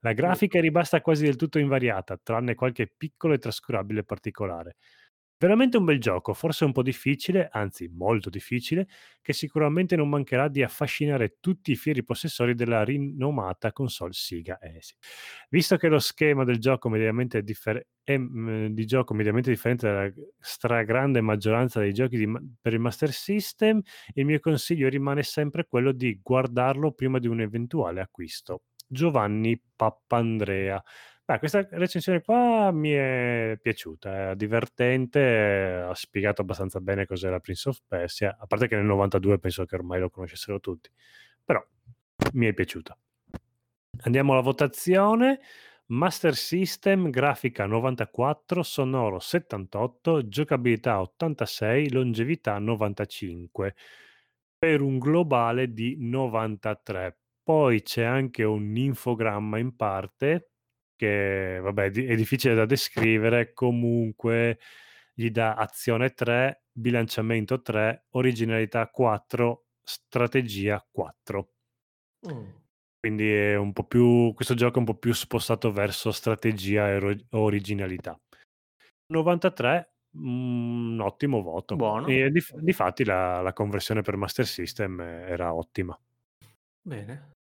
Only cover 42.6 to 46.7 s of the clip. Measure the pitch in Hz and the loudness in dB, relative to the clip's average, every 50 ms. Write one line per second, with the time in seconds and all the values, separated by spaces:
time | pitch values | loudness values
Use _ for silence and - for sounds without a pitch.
42.6 | 95 - - 85 80 - - _ _ _ _ _ _ _ - - _ _ _ _ | -2 -4 -4 -12 -14 -14 -20 _ _ _ _ _ _ _ -18 -18 _ _ _ _
43.6 | _ _ _ _ _ _ - 113 - 117 120 135 139 139 135 131 123 131 135 - | _ _ _ _ _ _ -18 -6 -2 0 2 4 4 4 4 4 4 2 2 2
44.6 | 151 139 - - - 175 180 190 196 208 220 226 247 262 277 269 - - - - | 0 -2 -2 -4 0 2 4 6 6 6 4 4 4 4 2 0 -4 -20 -20 -20
45.6 | - - - _ _ _ 117 123 160 185 - - - 165 139 - - - - 180 | -20 -20 -20 _ _ _ -2 0 0 0 -2 2 0 0 0 0 -4 -2 0 0
46.6 | 190 - | 0 0